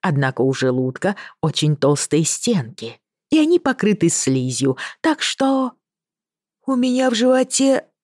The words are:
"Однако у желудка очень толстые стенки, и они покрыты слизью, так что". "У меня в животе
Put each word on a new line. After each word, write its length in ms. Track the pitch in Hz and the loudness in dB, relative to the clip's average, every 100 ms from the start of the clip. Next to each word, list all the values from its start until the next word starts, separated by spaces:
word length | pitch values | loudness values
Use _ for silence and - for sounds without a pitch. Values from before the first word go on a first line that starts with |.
"Однако 420 | 190 139 135 - | 0 0 -2 0
у 100 | 131 | 0
желудка 640 | 131 131 127 127 127 185 202 - _ | 2 0 0 -2 -2 -4 -4 -12 _
очень 360 | 160 - 151 151 | -4 0 0 2
толстые 480 | 135 143 - 147 | 2 0 0 0
стенки, 760 | 160 - - 208 113 - 113 - _ _ _ | 0 -2 -2 -2 -2 -10 -16 -16 _ _ _
и 80 | 311 | 2
они 200 | 311 349 | 4 2
покрыты 520 | - 254 202 208 170 | 0 0 0 2 0
слизью, 640 | - - 135 127 123 135 131 - - | 0 -2 -2 -2 -2 -2 -2 -8 -4
так 220 | 320 302 | -2 -2
что". 500 | - - 269 269 254 - _ _ _ _ _ _ _ _ - | -4 -2 0 0 -2 -8 _ _ _ _ _ _ _ _ -4
"У 100 | 262 | 0
меня 340 | 254 247 262 | 0 2 0
в 40 | |
животе 720 | 226 254 262 254 - 269 262 - _ | 2 2 2 2 2 2 2 -2 _